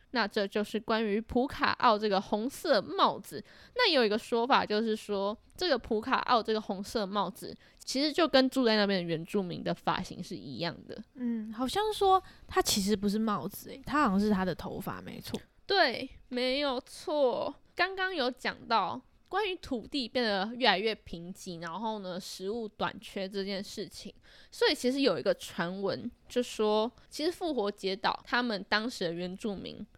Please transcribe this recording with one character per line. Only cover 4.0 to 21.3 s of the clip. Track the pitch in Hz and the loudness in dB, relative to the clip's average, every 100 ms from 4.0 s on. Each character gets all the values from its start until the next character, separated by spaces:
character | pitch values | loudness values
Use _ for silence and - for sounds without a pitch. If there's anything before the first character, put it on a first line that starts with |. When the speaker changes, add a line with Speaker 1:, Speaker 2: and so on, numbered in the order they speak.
Speaker 1:
一 | 220 | 4
个 | 208 | 2
说 | - 233 | 0 0
法 | 240 226 185 | 4 4 4
就 | 208 | 0
是 | 226 220 | 0 -2
说， | - 202 196 220 _ - | -2 -2 -2 -4 _ -4
这 | 370 | 0
个 | 247 | 0
普 | - 214 | 0 -2
卡 | 247 240 | 0 0
奥 | - 240 | 4 2
这 | 208 | 4
个 | 220 | -2
红 | - 190 | -2 -6
色 | 202 233 190 | -4 -4 -2
帽 | 208 180 | -2 -2
子 | - - - - - | -4 -12 -14 -18 -18
其 | - 254 | -6 0
实 | 294 | 0
就 | 349 311 | 4 6
跟 | 262 262 | 6 6
住 | 277 | 6
在 | 240 | 4
那 | 214 | 6
边 | 202 196 | 4 2
的 | 170 | 0
原 | 160 | -4
住 | 165 208 | -2 -2
民 | 180 160 | -2 -4
的 | 170 | -4
发 | 170 - 160 | -2 0 -2
型 | 185 - | -4 -10
是 | 175 | -10
一 | 180 - 117 | -10 -10 -6
样 | 165 - - | -6 -6 -14
的。 | - - | -16 -16
Speaker 2:
嗯， | 285 240 233 220 | -8 -4 -4 -6
好 | 220 | -4
像 | 254 381 427 | -2 0 0
说 | 415 392 381 - - - | 2 4 4 2 -18 -4
它 | - | 0
其 | - 214 | 2 2
实 | 190 214 | 2 2
不 | 202 | 2
是 | 208 | 0
帽 | 220 196 165 | 0 -2 -4
子 | - - | -8 -14
欸， | 269 - | -14 -2
它 | 285 | 2
好 | 294 | 4
像 | 190 | 4
是 | 214 | 4
它 | 196 | 4
的 | 185 | 2
头 | 160 - - | -2 -6 -8
发， | 190 92 | -8 -8
没 | 92 - | -10 -14
错。 | - - - _ | -10 -10 -12 _
Speaker 1:
对， | - 392 302 214 269 - - | -2 2 2 2 -8 -12 -8
没 | 247 254 269 | -4 -2 0
有 | 285 247 | 0 -2
错。 | - - - 302 262 - - - _ - | -6 -12 -2 2 2 2 -4 -6 _ -2
刚 | 359 | -2
刚 | 381 370 | 0 -2
有 | 359 247 | 0 -2
讲 | 254 208 - - | -2 -6 -6 0
到 | 226 175 254 - _ - | 0 2 -4 -10 _ -6
关 | 370 415 | -4 -2
于 | |
土 | 370 - 240 - | -4 -6 -6 -4
地 | 285 226 | -6 -2
变 | 262 | 0
得 | 233 196 202 240 | 0 0 -2 2
越 | 240 | 4
来 | 185 | 4
越 | 220 | 2
贫 | 208 - 170 170 | -4 -8 -12 -12